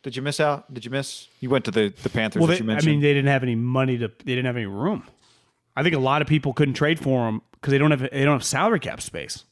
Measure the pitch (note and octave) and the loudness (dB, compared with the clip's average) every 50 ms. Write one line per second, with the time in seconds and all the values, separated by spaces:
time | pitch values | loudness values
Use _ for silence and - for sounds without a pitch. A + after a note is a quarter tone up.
0 | - C3+ A#2 C3 C3+ D3 C#3 - D#3 D3 C#3+ C#3+ - _ C3+ A#2 A2 A#2+ C3 C#3 | -10 -10 -8 -6 -6 -4 0 2 2 2 2 -2 -6 _ -16 -14 -10 -6 -6 -6
1 | C3+ - - - - _ _ _ - B2 C#3 C3 C3 A#2+ F#2 A2+ G#2+ G2+ - - | -6 -6 -12 -16 -18 _ _ _ -2 2 2 2 2 2 2 2 2 2 -2 -4
2 | - - - A#2 A2 G#2+ - E3+ E3 D#3+ F3 F3+ A2 A2 A2 A2 D3+ D#3+ D3+ D3 | -8 -4 -2 0 -2 0 2 2 2 4 2 0 0 -2 0 2 2 2 2 4
3 | C#3+ D3 C#3+ C3+ C3+ C#3 C#3 C3+ C3 B2 A#2 A2+ A#2+ B2 B2+ C3+ C3 C3 B2+ A#2 | 4 4 4 4 4 2 2 2 2 0 -2 0 -2 0 0 0 2 0 0 -2
4 | A#2+ G#2+ - _ - C#3 B2+ B2+ B2 B2+ A#2+ B2 A2 G2 G2 G2+ C3 F#3+ G#3+ - | -4 -6 -8 _ -6 -4 -4 -2 -2 -2 -4 -4 -6 -6 -6 -4 -2 -2 -2 -4
5 | - - _ _ _ _ _ _ _ _ _ _ _ _ _ C3 C#3+ F3 D#3+ C#3 | -8 -14 _ _ _ _ _ _ _ _ _ _ _ _ _ -2 0 0 2 2
6 | C3 C3 C#3 D3+ D3 - D#3 D3+ - C#3+ A#2 - D3 C#3 B2 - D3 D3+ E3 D#3 | 2 2 0 0 2 2 0 2 2 -2 0 2 0 0 2 0 0 0 0 0
7 | - C#3 C3 B2 A#2 A2+ G#2+ A2 _ _ _ _ - C#3+ C3+ C3+ D3 D#3 D3+ C3 | 0 0 0 0 0 0 -2 -4 _ _ _ _ -2 0 2 4 4 4 4 2
8 | B2+ C#3 - C#3 C3+ C#3+ D3 B2+ - - - C3+ F3+ A3+ A3+ E3 - F#2+ - - | 0 -6 -2 0 2 2 2 0 0 -2 -2 0 2 2 2 0 -2 -6 -10 -10
9 | - - - E2 C2+ - - - - _ | -14 -10 -10 -10 -10 -10 -12 -14 -16 _